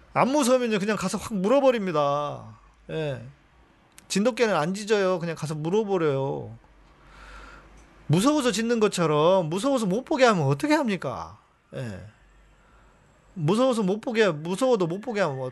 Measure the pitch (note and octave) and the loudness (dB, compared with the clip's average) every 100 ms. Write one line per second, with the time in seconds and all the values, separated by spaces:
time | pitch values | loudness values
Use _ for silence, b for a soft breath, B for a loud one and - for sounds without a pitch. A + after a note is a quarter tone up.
0 | - C3+ G#3 D4 A#3+ B3+ A#3+ G#3+ G#3 G3+ | -4 0 2 2 4 2 2 -2 -2 -2
1 | F#3 G3 - G#3 F#3+ C#4 C4+ B3 F#3+ D3+ | -4 -6 -6 -2 2 4 4 2 0 0
2 | C#3+ C#3+ D3 B2 A2 A2 - _ - D#3+ | 2 0 -4 -8 -14 -20 -20 _ -12 -6
3 | D3+ A#2+ B2 - _ _ _ _ _ - | -6 -8 -12 -20 _ _ _ _ _ -20
4 | - F#3+ A3+ A#3 A3+ E3+ D3+ G3 G#3 G#3+ | -6 -2 0 2 2 2 0 -4 0 2
5 | F#3 F3+ E3 D#3 D3+ D#3 D#3+ G#3 G3+ F#3+ | 2 0 -4 -8 -8 -6 -2 -2 0 0
6 | D#3 C3+ C#3 D3 A2 A2+ - _ - - | 0 0 -2 -6 -10 -16 -20 _ -20 -20
7 | B B B B B B B - - - | B B B B B B B -20 -20 -10
8 | - D#3+ B3+ D4+ B3 G3 A3+ A#3 G#3 - | 0 2 4 2 2 0 -2 2 0 2
9 | D#3+ D3+ D#3+ F#3+ D#3 F#3 C4+ C4 G#3 G#3 | 2 4 4 4 0 -2 -2 0 0 -2
10 | - C#4+ B3 F#3+ C3+ C#3 D4 D4+ B3 F#3 | -2 2 4 4 2 0 2 2 0 -4
11 | D3 F#2+ D#2+ G#2 _ _ _ - A#2+ F#2 | -6 -8 -10 -16 _ _ _ -10 -10 -10
12 | G#2 - _ _ _ _ b b b b | -14 -20 _ _ _ _ b b b b
13 | b _ _ F#3 D3+ G#3+ C4 A3+ F#3 G#3+ | b _ _ -4 0 2 2 2 0 -2
14 | C4+ A3+ G#3 D3 E3 F#3+ C4 A3+ E3 F#3+ | -2 2 2 0 -4 0 2 2 0 -4
15 | B3 G#3 E3+ C3+ B2+ | -6 -2 -2 -2 -8